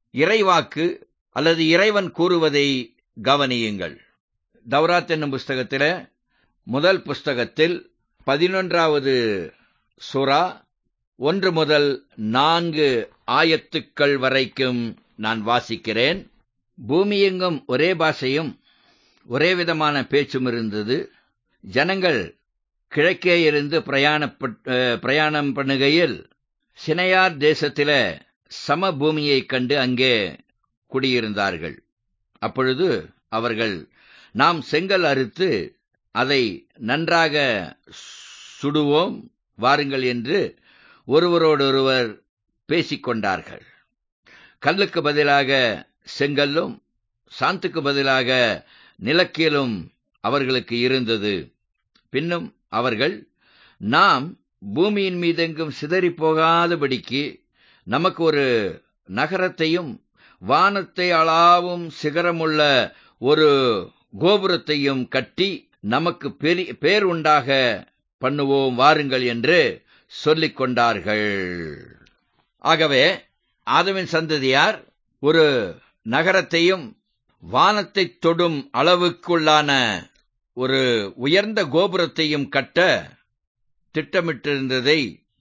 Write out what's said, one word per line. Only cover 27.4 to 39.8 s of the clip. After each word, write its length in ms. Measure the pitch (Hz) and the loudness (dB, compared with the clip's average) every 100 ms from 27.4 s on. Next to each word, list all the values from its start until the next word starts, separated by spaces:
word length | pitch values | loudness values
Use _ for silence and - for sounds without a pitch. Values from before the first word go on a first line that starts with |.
| 151 151 143 139 143 143 101 76 _ _ - - - | 0 2 -2 -2 0 2 0 -4 _ _ -20 -10 -4
சமபூமியைக் 800 | 151 190 143 151 156 147 135 - | -2 -2 0 0 0 0 0 0
கண்டு 320 | 131 127 143 | -4 -2 -2
அங்கே 580 | 127 123 131 117 92 65 _ _ _ _ _ | -2 0 2 0 -2 -8 _ _ _ _ _
குடியிருந்தார்கள். 840 | 135 135 123 110 101 98 85 80 - _ _ _ _ _ - | -4 -2 -2 -2 -2 -2 -4 -10 -14 _ _ _ _ _ -10
அப்பொழுது 720 | 110 - 131 131 180 110 78 _ - | -8 -2 -2 0 0 -2 -6 _ -10
அவர்கள், 600 | 113 117 110 113 90 73 _ _ - - | -4 -4 -2 -4 -4 -12 _ _ -20 -10
"நாம் 300 | 101 151 170 | 0 0 0
செங்கல் 420 | - 151 190 190 | -2 -4 0 0
அறுத்து 720 | 160 135 123 - 185 110 76 - _ _ _ | 2 0 -2 -2 -2 -2 -6 -14 _ _ _
அதை 560 | 107 131 139 117 85 - | -4 0 0 0 -4 -16
நன்றாக 1000 | - 110 143 165 170 160 147 139 104 80 - _ - - - - - - - | -10 -4 -2 0 2 2 0 0 -2 -6 -14 _ -20 -20 -20 -20 -20 -20 -8
சுடுவோம் 600 | 143 151 143 151 190 208 - _ _ | -4 0 2 2 0 -4 -16 _ _
வாருங்கள்" 480 | - 120 143 | -2 0 2